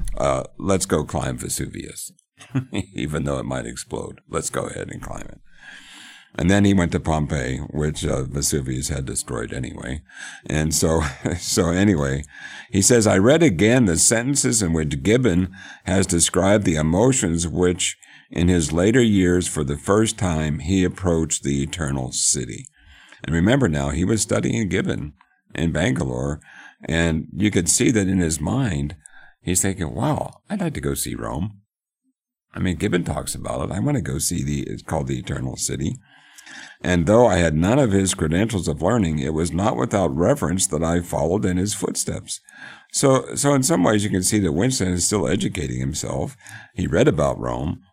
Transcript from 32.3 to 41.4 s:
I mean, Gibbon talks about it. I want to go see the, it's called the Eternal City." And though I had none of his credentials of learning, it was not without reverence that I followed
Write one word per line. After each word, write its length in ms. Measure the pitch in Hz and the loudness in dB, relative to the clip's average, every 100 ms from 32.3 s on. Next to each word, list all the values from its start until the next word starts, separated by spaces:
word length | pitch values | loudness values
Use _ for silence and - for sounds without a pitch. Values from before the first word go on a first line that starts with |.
| _ _ | _ _
I 40 | - | -4
mean, 180 | 92 76 | -2 0
Gibbon 280 | 101 180 | 0 0
talks 320 | - 73 - - | -2 -4 -6 -8
about 320 | - 62 - | -6 -6 -4
it. 40 | |
I 60 | 98 | -2
want 200 | 131 139 | -2 -2
to 40 | |
go 160 | 76 67 | -2 -4
see 240 | - 82 | -4 -4
the, 200 | 67 71 | -2 -4
it's 200 | - - | -6 -10
called 240 | - 78 67 | -4 -4 -2
the 120 | 64 | -4
Eternal 380 | - 69 64 - | -6 -6 -6 -6
City." 420 | - - 90 - - _ _ - - - - - | -6 -4 -4 -6 -12 _ _ -20 -20 -20 -20 -6
And 240 | 80 87 80 | 0 2 6
though 220 | 113 120 | 6 6
I 80 | 90 | 6
had 180 | 82 | 4
none 240 | 76 90 135 | 4 4 4
of 140 | 123 | 4
his 220 | 98 95 | 2 2
credentials 520 | - 80 87 113 107 82 | 0 0 0 0 0 -2
of 160 | 73 | -2
learning, 380 | 82 120 85 76 | 0 2 2 0
it 120 | 69 | -2
was 200 | 78 85 | -2 -2
not 240 | 80 104 120 | 0 -2 0
without 400 | 127 104 85 67 | 0 0 0 2
reverence 500 | 95 147 76 95 - | 2 2 0 0 0
that 160 | 78 | 0
I 180 | 82 87 | 0 0
followed 440 | 85 - 78 101 | -2 -2 0 0